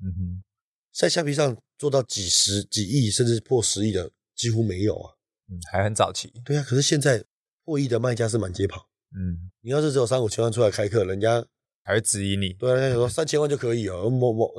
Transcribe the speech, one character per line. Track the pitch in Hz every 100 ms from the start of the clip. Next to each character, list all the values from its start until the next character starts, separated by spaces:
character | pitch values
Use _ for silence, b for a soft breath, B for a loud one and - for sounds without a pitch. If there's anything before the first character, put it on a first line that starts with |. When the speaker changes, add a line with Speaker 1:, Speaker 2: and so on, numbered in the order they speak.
Speaker 1:
嗯 | 95
哼。 | 87 90 92 - _ _ _ _
Speaker 2:
在 | - 180
虾 | 175
皮 | 147
上 | 143 143 113 _ _
做 | 147
到 | 135
几 | 120 - 90
十、 | - 101 101
几 | 98 110 98
亿， | 143 113
甚 | - 120
至 | 117
破 | - 127
十 | 101 - 107
亿 |
的 | 92 85 - _
几 | - 120
乎 | 110
没 | 110 92
有 | 104 -
啊。 | - - _ _ -
Speaker 1:
嗯， | 90 87
还 | 95
很 | 101
早 | 110 95
期。 | 92 - - 120
Speaker 2:
对 | 147
啊， |
可 | 135
是 | 127
现 | 143 156
在 | 143 117 - _ _ _ -
破 | 147
亿 | 139
的 | 113
卖 | 123 117
家 | 113
是 | 113
满 | 92
街 | 87 98
跑。 | - - _ _
Speaker 1:
嗯。 | 95 92 85 90 -
Speaker 2:
你 | 113
要 | 139
是 | 151
只 | 135
有 | 117
三 | 131
五 | 110
千 | -
万 | 117
出 | 110
来 | 110
开 | 98 107
课， | 113
人 | 92 98
家 | 110 117 117 _ _ _
Speaker 1:
还 | - 104
会 |
质 | 110 104 98
疑 | 98
你。 | 95
Speaker 2:
对 | 92 127
啊， | 127
人 | 131
家 | 120
说 | 120
三 | - 160
千 | 147
万 | 147
就 | 143
可 | 123 120
以 | 104
哦， | 90 104
某， | 127 123
某， | 110 110